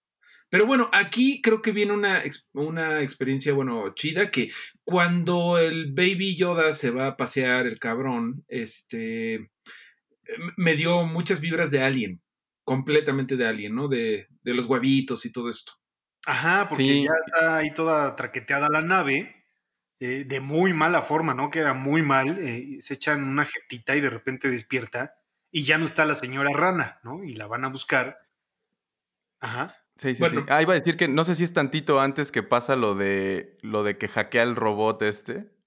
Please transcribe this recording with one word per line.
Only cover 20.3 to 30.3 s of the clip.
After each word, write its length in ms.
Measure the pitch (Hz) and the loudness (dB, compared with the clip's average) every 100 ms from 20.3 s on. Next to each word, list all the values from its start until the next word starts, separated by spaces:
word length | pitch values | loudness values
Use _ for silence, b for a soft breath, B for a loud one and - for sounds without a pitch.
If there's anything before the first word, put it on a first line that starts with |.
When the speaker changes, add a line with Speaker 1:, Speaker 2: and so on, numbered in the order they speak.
| 135 | -6
Speaker 2:
muy 320 | 135 156 190 | -2 2 2
mala 280 | 160 160 170 | 4 4 2
forma, 320 | - 151 160 | 2 0 0
¿no? 160 | 127 143 | 0 -2
Queda 240 | 160 151 | 0 0
muy 280 | 131 139 156 | 0 2 2
mal, 360 | 147 135 131 190 | 4 4 4 -2
eh, 380 | 147 117 139 123 | -4 -6 -10 -12
se 140 | - | -10
echan 300 | 135 156 147 135 | -4 -2 0 0
una 160 | 139 143 | -2 -2
jetita 500 | - - 120 - 143 | -6 -14 -12 -2 0
y 40 | |
de 80 | 139 | 0
repente 400 | 113 - 131 135 | -2 -8 -4 -2
despierta 640 | 123 - 127 117 120 143 _ _ _ _ | -4 -4 -6 -4 -8 -8 _ _ _ _
y 120 | 165 | -4
ya 140 | 139 156 | 0 2
no 80 | 160 | 0
está 180 | - 151 | 0 0
la 80 | 143 | 0
señora 340 | 127 135 139 | -4 -2 0
rana, 460 | 143 180 180 117 - | 2 2 0 -4 -8
¿no? 200 | 117 160 | -14 -12
Y 100 | 185 | -12
la 120 | 107 104 | -12 -8
van 160 | 120 | -6
a 40 | 135 | -6
buscar. 480 | 131 - 135 127 - _ _ _ _ _ _ _ _ _ _ _ - | -8 0 0 0 -8 _ _ _ _ _ _ _ _ _ _ _ -14
Ajá. 340 | 120 120 165 - _ - | -10 -6 -8 -10 _ -6
Speaker 3:
Sí, 180 | 135 | -4
sí, 40 | 120 | 0
Speaker 1:
Bueno. 220 | 170 | 2